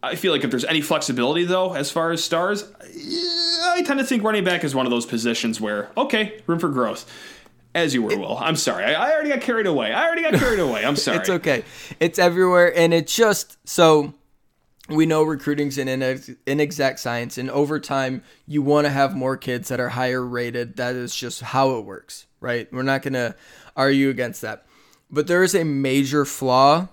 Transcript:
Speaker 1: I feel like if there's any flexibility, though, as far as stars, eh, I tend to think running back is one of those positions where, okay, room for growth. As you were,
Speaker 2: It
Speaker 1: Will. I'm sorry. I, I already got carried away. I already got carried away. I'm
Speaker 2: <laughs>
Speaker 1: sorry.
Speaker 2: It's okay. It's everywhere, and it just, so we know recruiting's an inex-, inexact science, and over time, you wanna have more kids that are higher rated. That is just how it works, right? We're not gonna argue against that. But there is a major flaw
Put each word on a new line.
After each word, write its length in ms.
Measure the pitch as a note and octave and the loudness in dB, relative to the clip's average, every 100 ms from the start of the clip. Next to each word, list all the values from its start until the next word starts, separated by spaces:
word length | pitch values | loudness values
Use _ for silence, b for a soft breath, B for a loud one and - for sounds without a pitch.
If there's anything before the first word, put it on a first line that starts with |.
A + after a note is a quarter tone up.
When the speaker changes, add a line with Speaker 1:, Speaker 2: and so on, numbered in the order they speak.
Speaker 1:
I 140 | C3 E3+ | -6 -4
feel 160 | - | 0
like 100 | D3+ | 0
if 80 | A#2+ | 0
there's 140 | B2+ | -2
any 160 | A#2+ D#3+ | 0 -2
flexibility, 640 | C#3+ D#3 - B2 B2 D#3+ | 0 -2 0 0 0 0
though, 300 | F3 F#3 F#3 | 0 0 0
as 160 | D#3+ C#3+ | -2 -4
far 180 | E3 E3 | -2 -2
as 140 | E3 | -2
stars, 400 | - E3 F3+ G#3 - - | -2 0 0 -4 -8 -18
eh, 720 | - E4+ D4 E4+ F4 E4+ E4+ E4+ F4 | -20 -16 -8 -6 -6 -4 -4 -2 0
I 100 | F4 | 0
tend 160 | F4 C#4 | 0 0
to 40 | B3+ | 0
think 160 | B3 | 0
running 220 | G#3+ G#3+ | 2 0
back 200 | F#3 F3 | 0 0
is 100 | D#3+ | 0
one 120 | C3 B2+ | -2 0
of 40 | |
those 160 | A#2+ A#2 | 0 -2
positions 540 | A#2 A#2 A2+ A#2 A2 | -2 -2 0 -2 -2
where, 300 | G#2+ G#2 - - | -4 -4 -6 -4
okay, 440 | C4+ A3 G#3 - - | 0 0 -2 -6 -4
room 120 | E3+ | -2
for 100 | E3+ | 0
growth. 420 | C3+ A2+ G2 - B B B B _ _ | 0 -2 -2 -12 B B B B _ _
As 200 | E3+ E3 | -2 0
you 80 | C3 | 0
were, 100 | G#2+ | 0
Speaker 2:
It 60 | G#2 | -2
Speaker 1:
Will. 180 | F#2 G2 | -4 -4
I'm 180 | C3 D#3+ | -2 -2
sorry. 280 | - F#2 | -2 0
I, 80 | G#2 D#3 B3 | 0 0 2
I 40 | |
already 160 | D#4 D4+ | 0 0
got 100 | C4+ | -2
carried 260 | - A3+ G3+ | -2 0 0
away. 260 | D3 G#2+ | 0 0
I 120 | C#3 E4 | 0 0
already 160 | E4+ | 0
got 120 | E4 | 0
carried 260 | - C4 G#3+ | 2 2 0
away. 240 | D#3 A2 | 0 0
I'm 100 | A2 C#3+ | 0 0
Speaker 2:
<laughs> 100 | - | -2
Speaker 1:
sorry. 120 | - | -2
Speaker 2:
It's 120 | - | 0
okay. 340 | F3 D#3+ B2+ - B B B | -2 0 -2 -4 B B B
It's 180 | E3+ E3 | -2 4
everywhere, 520 | F3 F3 F#3 F3+ F3 D#3+ | 2 4 4 6 6 6
and 160 | E3 | 4
it 140 | E3+ D#3+ | 4 0
just, 500 | - A3+ G3+ - - - | 2 4 2 -4 -14 -8
so 460 | - E3 D#3 D3 - _ _ _ _ _ _ - | 4 6 6 4 -8 _ _ _ _ _ _ -4
we 160 | D3+ D#3+ | 2 4
know 160 | D#3 | 4
recruiting's 560 | D#3 D3+ D3 D3 C#3+ C3+ | 2 0 -2 -2 -2 -2
an 100 | C3 | -4
inex-, 480 | C3 C3 C3 - B2 - | -2 -2 -4 -10 -12 -4
inexact 520 | C#3+ D3 D3+ C3+ B2+ | 0 0 0 -2 -2
science, 380 | B2 A#2+ A#2 B2 | -6 -6 -6 -8
and 120 | C3 | -4
over 300 | C3 D3 D3+ | 0 0 -2
time, 420 | - C#3 C3 C3 b b - | -2 -2 -2 -6 b b -4
you 140 | D3 | -2
wanna 300 | C#3+ D3 D3 | 4 4 4
have 240 | C#3 C#3 C#3 | 2 0 0
more 220 | C3 C3 | -4 -4
kids 300 | - A#2+ G2 | -4 -6 -4
that 120 | B2 | -4
are 80 | B2 | -4
higher 340 | A#2+ B2+ B2+ | -2 -2 -2
rated. 540 | B2 A#2+ A#2+ A#2+ A#2+ A#2+ | -4 -4 -4 -4 -6 -6
That 200 | B2 B2+ | -6 -4
is 200 | B2 - | -6 -8
just 240 | B2 A2+ | -8 -10
how 380 | A#2 C3+ C3+ B2 | -4 2 2 0
it 80 | G2 | -6
works, 400 | F#2+ _ - - _ | -16 _ -20 -20 _
right? 300 | B2 A#2+ A2 | -4 -4 -4
We're 100 | B2 | -4
not 180 | C3 C3+ | -2 0
gonna 320 | C3+ C3 A#2+ - B B B | -2 -2 -4 -6 B B B
argue 360 | - C3+ C#3 C#3 | -2 2 4 2
against 320 | B2 A#2+ - | 0 -6 -6
that. 240 | A2 G#2 _ b b b _ | -10 -12 _ b b b _
But 160 | D3 D3+ | -4 2
there 160 | F3 | 4
is 120 | F#3 | 4
a 100 | F#3+ | 2
major 640 | D#3+ C#3 C#3 C3+ C3+ D3 C#3 | 0 0 2 2 4 2 0
flaw 640 | - C3 B2+ C#3 D#3+ F#3 | -2 2 6 6 6 0